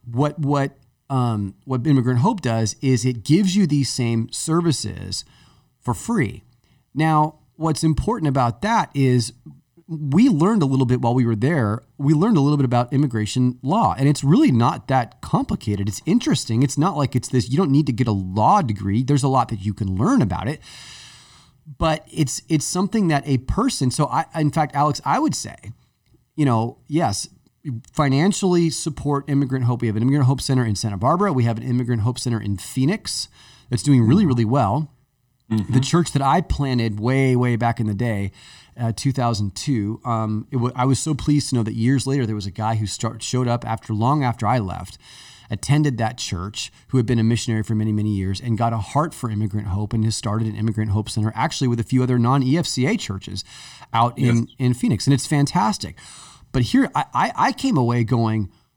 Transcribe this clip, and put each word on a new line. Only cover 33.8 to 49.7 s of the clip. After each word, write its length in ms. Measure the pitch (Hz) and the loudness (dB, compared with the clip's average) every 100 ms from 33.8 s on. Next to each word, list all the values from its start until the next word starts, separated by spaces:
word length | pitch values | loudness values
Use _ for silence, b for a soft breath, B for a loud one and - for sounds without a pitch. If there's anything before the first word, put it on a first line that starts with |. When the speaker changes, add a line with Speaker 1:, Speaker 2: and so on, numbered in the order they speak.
Speaker 1:
doing 240 | - 135 113 | 4 4 6
really, 180 | 170 | 6
really 200 | 185 123 | 4 2
well. 480 | 110 135 104 123 156 _ _ _ _ _ _ | 2 2 2 0 -4 _ _ _ _ _ _
Speaker 2:
Mm-hmm. 220 | 110 98 | -4 0
Speaker 1:
The 80 | 123 | 0
church 320 | 131 170 170 | 2 0 2
that 100 | 143 | 0
I 180 | 135 160 | 2 2
planted 600 | - - 139 123 113 104 | 0 -2 0 0 -2 -2
way, 340 | 113 131 135 | 0 2 2
way 220 | 123 123 117 | 2 2 0
back 240 | 117 117 | 0 0
in 80 | 107 | -2
the 60 | |
day, 360 | 101 120 104 98 B B B B - | -2 -2 -2 -6 B B B B -6
uh, 140 | 117 | -4
two 160 | 113 139 | -2 -2
thousand 460 | 127 120 92 101 - | 0 -2 -2 -4 -6
two, 440 | - 127 101 110 | -4 -2 -2 -6
um, 420 | - 113 110 107 - | -4 -4 -2 -4 -4
it 60 | 135 | -4
wa-, 140 | 120 127 | -4 0
I 80 | |
was 160 | 131 131 | 0 0
so 140 | - | 0
pleased 340 | 147 - 147 - | -4 0 0 2
to 80 | 123 | -2
know 80 | |
that 100 | 110 | -2
years 320 | 113 117 139 - | 0 0 0 0
later, 200 | 139 117 | -2 -2
there 80 | 107 | -4
was 100 | 98 | -6
a 60 | |
guy 240 | 90 107 113 | -4 -2 -2
who 100 | 104 | -4
start-, 380 | - 113 113 | -4 -6 -6
showed 240 | - 127 123 | -4 -2 0
up 160 | 120 113 | -2 -4
after, 260 | 110 - | -8 -4
long 300 | 107 117 151 | -2 0 2
after 240 | 131 113 107 | 0 -2 0
I 140 | 123 | 0
left, 380 | 98 85 95 - B B B B B | -2 -6 -12 -16 B B B B B
attended 480 | 110 - 147 147 117 | -10 0 2 2 0
that 200 | 113 120 | -4 -4
church, 540 | - 92 95 104 - b b | -8 -6 -8 -10 -14 b b
who 80 | 131 | -2
had 100 | 113 | 0
been 140 | 120 | 2
a 40 | |
missionary 380 | 110 117 - 110 | 2 0 0 -4
for 140 | 107 110 | -2 -2
many, 160 | 110 | -2
many 180 | 107 107 | -2 -2
years 300 | 101 95 98 | -2 -2 -4
and 180 | 123 110 | -4 -2
got 140 | 117 | 0
a 60 | 113 | -2
heart 360 | 98 143 160 | -4 -2 -2
for 160 | - 120 | -4 -6
Immigrant 380 | 104 107 107 | -4 -2 -4
Hope 240 | 104 | -4